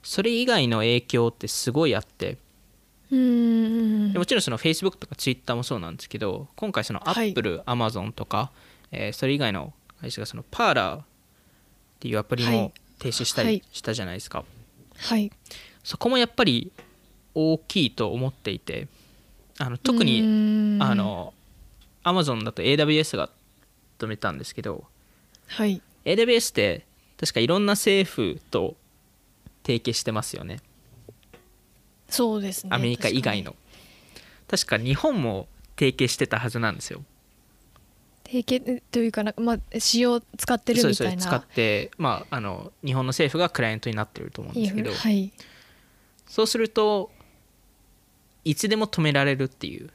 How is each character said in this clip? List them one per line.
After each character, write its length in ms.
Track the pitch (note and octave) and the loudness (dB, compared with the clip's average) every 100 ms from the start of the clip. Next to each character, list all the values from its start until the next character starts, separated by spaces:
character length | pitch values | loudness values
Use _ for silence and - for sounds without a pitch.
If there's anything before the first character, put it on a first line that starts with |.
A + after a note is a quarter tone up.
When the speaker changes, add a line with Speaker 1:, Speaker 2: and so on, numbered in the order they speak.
Speaker 1:
そ 180 | - - | -6 -2
れ 100 | G#3 | 0
以 140 | A#3 B3 | 2 2
外 220 | A3+ B2+ | 4 4
の 120 | A2+ | 4
影 220 | A2+ A#2+ | 4 2
響 260 | - B2 A#2 | 2 2 2
っ 60 | |
て 140 | - - | 0 -8
す 240 | - - | -4 -2
ご 160 | B2+ D#3+ | 2 2
い 80 | G#2+ | 2
あ 40 | |
っ 60 | - | -2
て。 320 | _ F#2 B2+ _ _ _ _ _ _ _ | _ -8 -8 _ _ _ _ _ _ _
Speaker 2:
う 40 | C4 | 2
ん 40 | |
う 40 | |
ん 20 | B3+ | 4
う 800 | A#3+ A#3 A3+ A3+ A3+ A3+ G#3+ G#3 | 4 4 4 2 2 2 2 2
ん。 40 | |
Speaker 1:
で、 60 | F#3+ | 0
も 60 | F3 | 0
ち 80 | |
ろ 60 | A#3+ | 0
ん 20 | |
そ 100 | F3 | 0
の 60 | A2+ | 0
Facebook 400 | E3 D#3+ F#3+ - | 0 2 0 -4
と 100 | - | -14
か 80 | - | -4
Twitter 400 | - B2+ - A#2+ | -2 -2 -2 -4
も 80 | |
そ 140 | B2 A#2+ | -2 -6
う 20 | |
な 100 | E2 | -6
ん 60 | E2+ | -12
で 60 | |
す 80 | - | -12
け 100 | G#2+ | -6
ど、 280 | G#2 F#2+ C#3 - | -4 -4 -10 -8
今 160 | G#3+ | -4
回 120 | F#3+ | -4
そ 100 | G#2+ | -4
の 80 | A2 - | -4 -2
Apple、 540 | G#3 A3+ F3+ G#2+ E2 - | 0 0 0 -2 -2 -2
Speaker 2:
は 80 | |
い。 40 | A#2+ | 0
Speaker 1:
Amazon 340 | A2 G#2 G2+ | 0 -2 -8
と 140 | - - | -8 -4
か、 260 | G#2 B2+ - - - _ | -4 -4 -8 -20 -20 _
え 180 | - G#2 | -8 -8
ー、 40 | |
そ 120 | - C3+ | -4 -2
れ 60 | |
以 40 | C#3+ | 0
外 140 | B2 | 0
の 200 | G2 C#2 - _ - | -2 -8 -14 _ -14
会 100 | B2+ | -12
社 100 | A#2 | -10
が 40 | G#2+ | -10
そ 120 | A2+ | -12
の 60 | - | -14
Parler 460 | - A3+ C#3+ F#2 D2+ | 0 2 4 2 -2
っ 40 | - _ _ _ _ _ _ _ _ _ | -14 _ _ _ _ _ _ _ _ _
て 80 | B2 | -4
い 80 | A2 | -4
う 40 | |
ア 40 | |
プ 120 | G#2 A#2+ | -2 0
リ 100 | A#2+ | 2
も 100 | A2+ | 2
Speaker 2:
は 60 | G2 | 0
い。 80 | - _ _ | -6 _ _
Speaker 1:
停 100 | C3 | -6
止 140 | A2+ A#2 | -4 -2
し 80 | |
た 100 | - | 0
り 40 | A2+ | 2
Speaker 2:
は 60 | G#3 | 0
い。 80 | - | -4
Speaker 1:
し 100 | - | -10
た 120 | - | -6
じ 80 | A#2 | -6
ゃ 40 | F#2 | -6
な 60 | |
い 40 | F2+ | -10
で 40 | |
す 100 | - | -10
か。 140 | - - - - _ - - | -12 -12 -20 -20 _ -20 -12
Speaker 2:
は 200 | - A3+ | -2 0
い。 140 | G#3 - - - - - | -2 -6 -20 -20 -20 -20
Speaker 1:
そ 140 | - - | -14 -4
こ 120 | A#3+ | 0
も 80 | B3+ | 2
や 80 | A#3 | 2
っ 20 | |
ぱ 140 | - | 2
り 280 | A3 A#2+ F3+ - - _ _ _ _ | 2 2 -2 -12 -20 _ _ _ _
大 240 | D#3 D#3+ D#3+ | 0 2 2
き 280 | - G3+ B2+ | 0 2 2
い 40 | |
と 200 | - A2 | 0 -2
思 160 | A#2 C3 | 0 -4
っ 60 | |
て 180 | - - | -4 -8
い 80 | F#2+ | -8
て、 280 | - A#1+ - - - - _ - _ - | -8 -10 -10 -16 -20 -20 _ -20 _ -8
あ 120 | C3 | -6
の、 80 | A#2+ | -4
特 260 | C4 A#3 | 0 2
に、 180 | A3+ A3 | 4 4
Speaker 2:
う 40 | A3 | 4
ん。 520 | G#3+ G#3+ G#3+ G#3+ G#3 | 4 4 4 2 2
Speaker 1:
あ 120 | C3+ - | 4 2
の、 380 | G2+ F#2 - - - - - - - _ | 0 -4 -8 -14 -20 -20 -20 -20 -20 _
Amazon 400 | F3 F#3 D3 A#2 | 0 2 2 0
だ 80 | G#2+ | -4
と 100 | - | -2
エ 120 | F#2+ D3 | 2 4
ー 20 | |
ダ 80 | D3+ | 4
ブ 60 | |
リ 60 | D3+ | 4
ュ 20 | |
ー 20 | |
エ 20 | |
ス 140 | D3+ G2+ | 2 -2
が 120 | C#2+ _ _ _ _ _ _ _ | -4 _ _ _ _ _ _ _
止 100 | A2 | -8
め 100 | G#2+ | -4
た 140 | G#2+ | -4
ん 60 | C#2+ | -6
で 60 | - | -10
す 80 | |
け 80 | - | -10
ど、 240 | G#2+ E2 - _ _ _ _ _ _ | -8 -8 -12 _ _ _ _ _ _
Speaker 2:
は 180 | - G#3+ | -2 -2
い。 160 | F#3 _ _ - | -2 _ _ -2
Speaker 1:
エ 80 | |
ー 20 | G3 | 2
ダ 60 | |
ブ 40 | A#3 | 4
リ 40 | |
ュ 20 | A#3 | 4
ー 20 | |
エ 20 | |
ス 100 | - | 2
っ 20 | |
て 320 | - G#2 E2+ - _ _ - | 2 2 0 -8 _ _ -6
確 140 | - | -4
か 60 | - | 0
い 80 | B2 | 2
ろ 100 | F3+ | 4
ん 80 | G3+ | 2
な 80 | |
政 360 | G3+ - G3 F#3 | 2 4 4 2
府 300 | - G2+ D#3 - | 0 -2 -2 -4
と 240 | A2 F#2 - _ _ _ _ _ _ - _ | -2 -2 -6 _ _ _ _ _ _ -20 _
提 140 | - A#2+ | -2 -2
携 160 | B2+ | 0
し 100 | A#2 | -4
て 80 | - | -2
ま 100 | A2 | -4
す 120 | - F2+ | -6 -10
よ 80 | |
ね。 160 | F2 - _ _ _ - - - _ - _ _ _ _ _ _ _ | -10 -12 _ _ _ -20 -20 -20 _ -20 _ _ _ _ _ _ _
Speaker 2:
そ 280 | - A#3+ G#3+ | 0 0 0
う 40 | |
で 100 | G3 | -4
す 100 | F#3+ F#3+ | -6 -4
ね。 40 | |
Speaker 1:
ア 40 | C3 | 0
メ 100 | A#2+ | 0
リ 80 | B2 | 0
カ 100 | A2+ | 0
以 140 | A#2 | 2
外 220 | B2 G#2 | 0 -2
の。 120 | - - _ - - - - - - - - | -6 -14 _ -20 -20 -20 -20 -20 -20 -20 -4
Speaker 2:
確 160 | - - | -4 0
か 120 | C3 | 0
に。 60 | |
Speaker 1:
確 0 | |
か 40 | A#2+ | 0
日 60 | C#3 | 2
本 260 | D#4 B3 | 2 2
も 260 | A#2+ F#2+ - - - - | 0 -2 -8 -18 -20 0
提 140 | C3+ | 0
携 160 | B2+ B2 | 2 0
し 100 | - | 2
て 100 | C3+ | 0
た 120 | A2+ | 0
は 100 | A#2 | -2
ず 100 | A#2+ | -2
な 120 | A2+ | -2
ん 40 | F2 | -4
で 60 | |
す 100 | - | -10
よ。 120 | F2 - _ _ _ _ _ _ - _ _ _ _ - | -14 -16 _ _ _ _ _ _ -20 _ _ _ _ -4
Speaker 2:
提 180 | B3+ - | -4 0
携 340 | B3+ C4 B3 _ | -2 0 -6 _
と 80 | A#3+ | 0
い 80 | A3+ | 0
う 40 | |
か 120 | G#3+ | 0
な、 100 | G#3+ G#3 | -4 -2
ま 160 | A#3 | -2
あ、 260 | A3 - A3+ | -2 -4 -4
仕 220 | - A#3 | 0 2
様 200 | B3 A#3+ - - | 2 2 -2 -10
使 140 | - | -2
っ 80 | B3 | -2
て 120 | - | 2
る 40 | A#3 | 2
み 40 | |
た 60 | A3 | 4
い 0 | |
な。 60 | G3+ | 2
Speaker 1:
そ 80 | |
う 40 | A#2 | 0
で 40 | |
す、 20 | |
そ 0 | |
う 20 | F3+ | -2
で 40 | |
す。 60 | F3+ | -2
使 80 | C#3 | -2
っ 100 | - | -2
て、 460 | - A2 G#2 G2+ - | 0 2 2 -2 -4
ま 280 | D3+ G#2+ - | -2 -2 -4
あ、 40 | C3+ | -6
あ 40 | |
の、 320 | G2+ F#2+ C#3+ _ D3 | -6 -8 -12 _ -4
日 80 | |
本 120 | C3 B2+ | -2 -2
の 40 | |
政 220 | C3+ D3+ | 0 0
府 60 | D#3+ | 2
が 100 | F3 | 0
ク 120 | - | 0
ラ 80 | A#2 | -2
イ 40 | |
ア 20 | A2 | -2
ン 40 | |
ト 100 | A#2+ | -4
に 60 | A2 | -4
な 80 | |
っ 40 | G#2+ | -6
て 140 | - | -8
る 80 | - | -14
と 100 | - | -12
思 100 | - | -8
う 20 | |
ん 20 | B3 | -2
で 120 | G#3 | -2
す 80 | G3+ | -2
け 60 | |
ど、 60 | A3+ | -4
Speaker 2:
イ 40 | |
ン 20 | G3+ | -2
フ 80 | |
ラ、 60 | A3+ | 2
は 60 | G3+ | 2
い。 160 | G3 - - - - - _ _ _ _ _ | 0 -10 -20 -20 -20 -20 _ _ _ _ _
Speaker 1:
そ 160 | - | -2
う 40 | A3 | 0
す 100 | A#3 | 2
る 120 | A3 | 0
と、 420 | A3 G#3+ G#3 F#3+ - - _ _ _ _ _ _ _ _ _ _ _ | 2 2 2 -2 -12 -20 _ _ _ _ _ _ _ _ _ _ _
い 120 | D#3+ D3 | -4 -2
つ 140 | G#3+ | 0
で 60 | G#3+ | 0
も 120 | G#3+ | 0
止 140 | - | 0
め 100 | D#3 | 2
ら 120 | C#3 C#3 | 4 2
れ 100 | C3+ | 0
る 100 | C3 | -2
っ 20 | |
て 180 | - - | -6 -12
い 160 | - | -10
う。 60 | - | -16